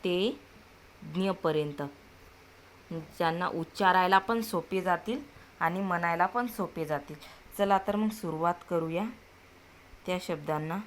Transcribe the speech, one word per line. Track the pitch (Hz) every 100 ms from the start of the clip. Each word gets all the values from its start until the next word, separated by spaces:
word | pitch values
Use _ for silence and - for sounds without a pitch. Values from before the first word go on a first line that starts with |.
| 185
ते | 175 208 277 - - - - - - 160
ज्ञपर्यंत. | 160 196 180 165 156 147 143 143 - - - - - - - - - -
त्यांना | 165 156 - 165 165 180
उच्चारायला | - 160 - 190 185 180 190
पण | 190 233
सोपे | 220 175 165 190
जातील | 180 175 - 262 285 - - -
आणि | 165 180
म्हणायला | 196 175 175 165 180
पण | 240 247
सोपे | 226 175 -
जातील. | 147 147 143 151 - - - -
चला | 202 196
तर | 190 208
मग | 214
सुरुवात | 214 175 160 170 175 -
करूया | 170 160 165 220 254 - - - - - - - - -
त्या | 180
शब्दांना. | - 160 147 151 156 180